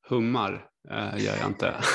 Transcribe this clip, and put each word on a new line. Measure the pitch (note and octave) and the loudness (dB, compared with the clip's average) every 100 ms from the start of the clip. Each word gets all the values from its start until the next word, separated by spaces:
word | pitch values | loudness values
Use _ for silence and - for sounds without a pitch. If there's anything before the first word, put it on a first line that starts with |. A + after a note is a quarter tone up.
| - | -2
hummar, | B2 A2+ B2 G2 G2+ - _ - | 2 2 2 0 -4 -12 _ -10
eh, | G#2+ G#2 G#2 | -6 -4 -2
gör | G#2 G#2 | 0 0
jag | - | -2
inte. | - - - - | 0 0 0 0